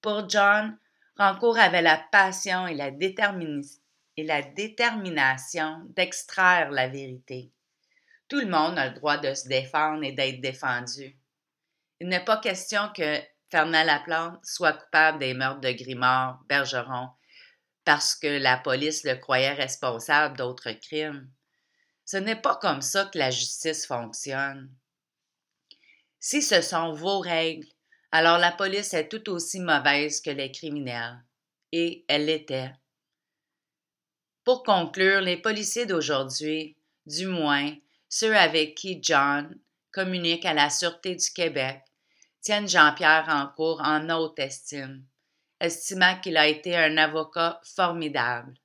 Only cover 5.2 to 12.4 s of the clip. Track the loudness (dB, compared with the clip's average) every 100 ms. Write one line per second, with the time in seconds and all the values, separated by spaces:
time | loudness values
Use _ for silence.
5.2 | 2 2 -4 -6 -6 -6 -12 -2 -2 -2
6.2 | -10 2 4 6 2 0 -2 -4 -12 -14
7.2 | _ -14 -14 _ _ _ _ _ _ _
8.2 | _ -4 0 2 2 0 -4 -2 -2 -2
9.2 | -2 -6 -2 -2 0 -2 -2 -2 -6 -2
10.2 | -4 -2 -8 -6 -4 -4 -6 -12 -14 _
11.2 | _ _ _ _ _ _ _ _ -4 -2
12.2 | 0 -2